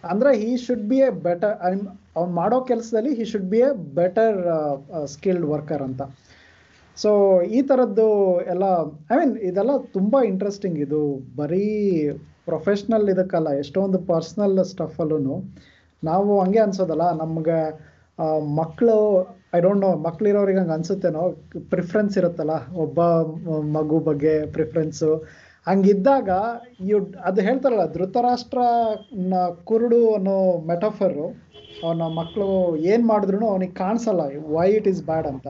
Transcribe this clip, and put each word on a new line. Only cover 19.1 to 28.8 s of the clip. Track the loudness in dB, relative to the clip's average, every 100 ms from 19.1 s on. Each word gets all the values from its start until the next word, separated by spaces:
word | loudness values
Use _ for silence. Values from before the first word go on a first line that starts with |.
| 2 0 -10 _
I | 2
don't | 2 2
know, | 2 0
ಮಕ್ಳಿರೋರಿಗೆ | -2 -2 2 2 2 2
ಹಂಗೆ | 0
ಅನ್ಸುತ್ತೇನೋ, | -2 -4 -2 -2 0 -4 -4 -14 -16 -4
ಪ್ರಿಫರೆನ್ಸ್ | -4 0 0 0 2
ಇರುತ್ತಲ್ಲ, | 2 2 -2 -4 -6 -4
ಒಬ್ಬ | -2 2
ಮ-, | 4 4 0 -4 -6 -4 -2 -2
ಮಗು | 0 0
ಬಗ್ಗೆ | 0 0 2 2 -2
ಪ್ರಿಫರೆನ್ಸು. | -4 -2 -2 -4 -2 0 0 -4 -20 -20 _ 0
ಹಂಗಿದ್ದಾಗ | 4 4 4 4 2 2 -2 -2 -6 -16 -10 0
you, | 0 -2 -6
ಅದು | -2 0
ಹೇಳ್ತಾರಲ್ಲ, | 2 2 2 2 0
ಧೃತರಾಷ್ಟ್ರನ | -2 -2 0 0 0 -4 0 2 2